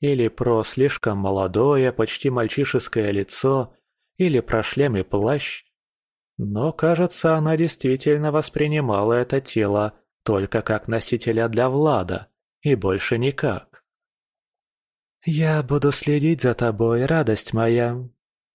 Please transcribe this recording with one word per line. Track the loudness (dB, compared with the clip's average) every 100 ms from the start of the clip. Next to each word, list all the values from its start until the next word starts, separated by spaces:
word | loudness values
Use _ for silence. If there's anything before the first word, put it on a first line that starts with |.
или | -2 2 0
про | 0 0 2
слишком | 0 0 0 0 -4 -2
молодое, | 0 0 0 2 2 4 2
почти | 0 -4 -2 -2
мальчишеское | 0 -2 -2 0 -2 -2 -2 0
лицо – | -2 -4 -2 0 0 -4 _ _ _ _ -2
или | 2 2
про | 0 -2
шлем | -2 0 0 0
и |
плащ. | -2 -2 0 -2 -6 -12 _ _ _ _ _ _ _ -10
Но, | -6 -2 -4
кажется, | 0 0 2 0 0 0 2
она | 2 0
действительно | 0 0 -2 0 2 2 2
воспринимала | -2 -2 -2 0 0 0 0 2
это | 0 0 -2
тело | -2 -2 0 0 -2 -6 _ _
только | -2 0 0 -4
как | -2 -4 -2
носителя | -4 -2 -4 0 0 0
для | 2 0
Влада, | 2 2 0 -2 -6 -8 _ _ _
и | 0
больше | 0 2 0 0 0
никак. | -2 -2 -4 -4 -10 _ _ _ _ _ _ _ _ _ _ _ _ _ _ _
«Я | -2 0 2 0
буду | 0 2 2
следить | 0 0 2 2 2
за | 0
тобой, | 2 0 2 2 2 2
радость | 0 2 0 -2
моя», | 0 2 2 0 -4 -10 _ _ _ _